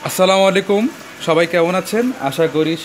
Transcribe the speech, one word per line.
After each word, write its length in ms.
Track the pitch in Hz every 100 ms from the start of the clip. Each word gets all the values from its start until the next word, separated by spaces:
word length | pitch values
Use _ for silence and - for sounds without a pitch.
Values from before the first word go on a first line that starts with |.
আসসালামু 440 | - - 185 190 190
আলাইকুম, 420 | 190 190 202 247 - - - -
সবাই 220 | 160 170
কেমন 280 | 175 170 185
আছেন? 360 | 185 214 247 254
আশা 260 | 135 139 160
করি 300 | 147 156 165